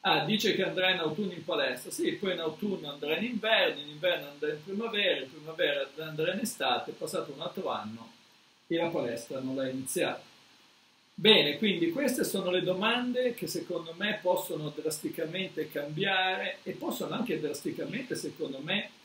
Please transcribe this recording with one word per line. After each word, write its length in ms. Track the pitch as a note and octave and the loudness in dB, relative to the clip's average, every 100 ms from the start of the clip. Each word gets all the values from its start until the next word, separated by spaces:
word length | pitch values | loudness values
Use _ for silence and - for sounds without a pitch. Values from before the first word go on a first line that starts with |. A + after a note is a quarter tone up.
"Ah, 220 | F#3+ D#3 | 4 2
dice 320 | D3+ G#3 G#3 F#3 | 4 2 4 2
che 80 | |
andrà 280 | F3 D#3+ F#3 | 0 2 2
in 80 | F3+ | 4
autunno 340 | D#3 D#3 G3 | 0 0 -4
in 100 | E3+ | -4
palestra". 480 | D3+ D#3 C3 B2 - | -2 0 0 -2 -8
Sì, 220 | - - | -2 -2
poi 200 | - F#3+ | 0 -2
in 60 | E3+ | 0
autunno 520 | D#3+ D#3 G#3 F3+ D3+ | -2 -2 -4 -4 -6
andrà 260 | C#3+ D3 E3 | -6 -2 0
in 80 | A#3 | 0
inverno, 560 | A3 A3 G#3 F3 - | -2 4 4 4 0
in 80 | D3 | -10
inverno 400 | D3+ F3 - - | -2 0 0 -2
andrà 240 | - D3+ | -4 -4
in 100 | D3+ | -4
primavera, 560 | F#3+ G3 A3+ G#3 F#3+ - | -4 -4 -2 2 2 2
in 80 | C3+ | -2
primavera 600 | D#3 D3+ D#3+ D#3+ C#3+ C3+ D#3 | -12 -12 0 2 2 -2 -6
andrà 360 | D#3+ D3+ E3 | -6 0 0
in 60 | G3 | 0
estate, 520 | G#3+ - C3 A#2 - | -4 -2 0 0 -2
è 20 | |
passato 400 | - E3 F3 D3+ | -6 -4 -4 -4
un 80 | C#3 | -8
altro 280 | F3 - D#3 | -8 -4 -4
anno 440 | A2 G#2 A2+ - - _ - _ _ _ | -4 -6 -10 -14 -20 _ -20 _ _ _
e 100 | E3 | 0
la 100 | E3+ | 2
palestra 520 | D#3+ A#2+ A2+ - C3 | 0 -2 -4 -6 -6
non 140 | C3 C3+ | -4 -2
l'ha 120 | C3 | -2
iniziata. 540 | C3 C3 F#3 C#3 - - - - - - _ _ _ _ | -2 -4 0 0 -2 -12 -20 -20 -20 -20 _ _ _ _
Bene, 440 | - F#3+ G3 D3 - | 4 8 10 8 4
quindi 340 | G#3+ E3+ E3 | 2 4 2
queste 320 | B3+ C#4 - | 4 2 2
sono 260 | - G3+ F3+ | 2 2 2
le 120 | F3+ | 2
domande 720 | F3+ F#3 A3 A#3+ B3 B3 B3+ | 2 2 2 2 2 2 0
che 140 | A#3 E3 | 0 -4
secondo 460 | F3 - E3 D#3+ E3+ | -4 -2 -4 -4 -4
me 220 | G#3 - | -2 0
possono 480 | F3+ F#3+ - D#3+ D3+ | 2 2 2 -4 -4
drasticamente 960 | D3+ D3+ D#3 D#3+ - D#3+ F#3 F3+ - D3+ | -2 -2 -2 -4 -4 -4 -2 -4 -4 -4
cambiare 880 | D3 D3 D#3 G3 F#3+ F#3 F#3 F#3 - | -4 -4 0 2 4 2 0 -2 -6
e 80 | G3 | -8
possono 400 | - E4 - - A3 | -6 -4 -4 -4 -2
anche 260 | G#3+ D#3 | 0 0
drasticamente, 760 | D3 - E3 B2 C#3+ G3+ B3+ D#3 | 0 -2 -4 -4 -4 -6 -4 -4
secondo 440 | D3 - C#3+ C3+ | -4 -6 -6 -6
me 320 | D3+ G3+ - - | -2 -2 -4 -14